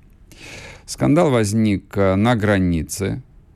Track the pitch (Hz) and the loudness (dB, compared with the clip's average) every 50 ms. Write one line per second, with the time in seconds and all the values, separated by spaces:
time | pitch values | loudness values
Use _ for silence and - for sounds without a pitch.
0 | - - - - - - - - - - - - - - - - - - - - | -20 -20 -20 -20 -20 -20 -20 -20 -20 -20 -18 -18 -18 -20 -20 -20 -16 -14 -8 -2
1 | 131 131 139 160 175 160 127 120 110 101 104 113 110 107 101 90 - - - 101 | 0 2 4 4 4 4 2 2 0 0 0 0 2 2 0 -2 -4 -6 -2 0
2 | 98 95 95 95 104 120 123 113 101 104 104 95 92 90 87 80 73 - - - | 0 2 2 2 2 2 2 2 2 0 2 2 2 2 0 -2 -2 -4 -6 -6
3 | 98 101 110 131 - - - - - - - | -4 -4 -6 -6 -10 -14 -20 -20 -20 -20 -20